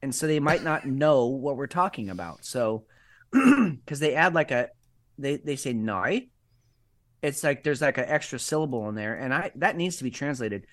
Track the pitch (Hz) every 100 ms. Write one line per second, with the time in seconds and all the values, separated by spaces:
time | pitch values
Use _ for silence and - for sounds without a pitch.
0 | 139 123 156 151 147 170 160 156 139 135
1 | 151 143 120 135 135 135 135 180 185 190
2 | 104 92 87 80 - 127 117 110 - _
3 | _ _ _ 247 262 277 220 139 - 143
4 | 151 139 175 170 151 123 123 _ _ _
5 | _ _ 139 143 - 139 - 120 110 98
6 | 95 202 254 _ _ _ _ _ _ _
7 | _ _ 147 139 156 139 - 143 147 135
8 | 123 151 - 131 - 156 156 127 107 107
9 | 107 110 131 135 185 - 170 170 175 175
10 | 131 110 143 139 117 101 -